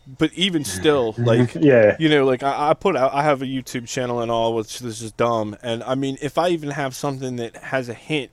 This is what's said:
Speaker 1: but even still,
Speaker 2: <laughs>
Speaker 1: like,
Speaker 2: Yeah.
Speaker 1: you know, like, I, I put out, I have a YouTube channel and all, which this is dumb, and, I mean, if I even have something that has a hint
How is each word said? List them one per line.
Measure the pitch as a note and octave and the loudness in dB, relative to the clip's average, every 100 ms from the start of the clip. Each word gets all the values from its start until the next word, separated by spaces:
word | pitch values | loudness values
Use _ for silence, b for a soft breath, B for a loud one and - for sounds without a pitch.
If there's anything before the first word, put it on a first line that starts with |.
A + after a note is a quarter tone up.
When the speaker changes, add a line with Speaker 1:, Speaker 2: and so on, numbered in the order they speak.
| - C3 | -14 -4
Speaker 1:
but | D#3+ - | -2 0
even | F#3+ E3 | -2 0
still, | B2 F#2+ D#3+ D3 A2+ A2 | -4 -2 2 2 2 0
Speaker 2:
<laughs> | |
Speaker 1:
like, | A#2+ A#2 B2 E3+ | 2 4 2 2
Speaker 2:
Yeah. | D#3 B2 G#2+ G2 | 6 8 6 4
Speaker 1:
you | D#3+ | 4
know, | D3+ | 4
like, | C3+ B2+ | 4 2
I, | C#3 B2+ D3 | 0 0 0
I | D#3 | 2
put | G3+ D3 | 0 2
out, | C3 | 0
I | C#3 | 2
have | D3+ C3+ | 0 0
a | C3 | -2
YouTube | C3 B2 C3 A#2 | -6 -6 -10 -6
channel | - B2 A#2+ | -4 -2 -2
and | A#2 | 0
all, | A#2 A#2 A#2 | 0 2 0
which | G#2+ - | -4 -8
this | B2 A2 | -10 -10
is | A2+ | -10
dumb, | - A#2+ A#2 G#2+ G#2 | -2 0 0 -2 -6
and, | B2 A#2 | -6 -6
I | A2+ C3 | -2 -2
mean, | C3+ C3+ | -2 -4
if | C#3 - | -4 0
I | F3 | 0
even | F3 D3 | 0 -4
have | C#3+ C#3 B2+ | -6 -6 -4
something | C#3+ C3+ C3 B2 | -6 -6 -6 -6
that | A#2 - | -8 -10
has | - C3+ B2 | -6 -4 -4
a | |
hint | A2 - D#3 B2 | -10 -6 -6 -6